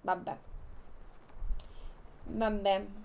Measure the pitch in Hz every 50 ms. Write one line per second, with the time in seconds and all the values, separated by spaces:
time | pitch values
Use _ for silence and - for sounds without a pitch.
0 | - - 180 180 175 - 139 - - - - - - - - - - - - -
1 | - - - - - - - - - - - - - - - - - - - -
2 | - - - - - - - 214 226 220 214 208 196 202 196 190 196 - - -
3 | -